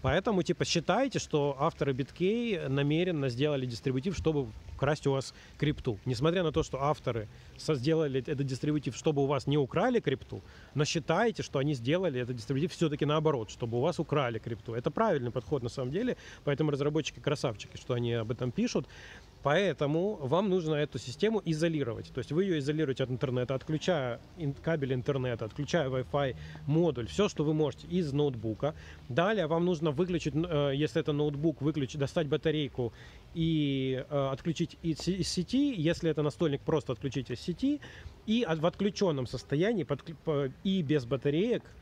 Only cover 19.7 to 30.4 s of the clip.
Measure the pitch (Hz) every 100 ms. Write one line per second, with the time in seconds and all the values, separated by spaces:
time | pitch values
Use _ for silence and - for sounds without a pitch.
19.7 | 147 143 160 196 208 131 160 208 185 156
20.7 | 151 151 123 - - 208 220 165 156 165
21.7 | 160 123 104 - - 110 151 196 160 135
22.7 | 156 147 127 127 127 131 123 123 131 -
23.7 | 156 - 165 127 117 - - 151 139 -
24.7 | 165 135 131 120 139 127 117 110 - 143
25.7 | 175 135 131 123 147 139 - - - -
26.7 | 156 170 123 110 - 202 - 151 156 151
27.7 | - 160 175 156 139 147 123 110 107 139
28.7 | 156 - - - 123 185 220 156 165 175
29.7 | 170 160 135 180 175 151 139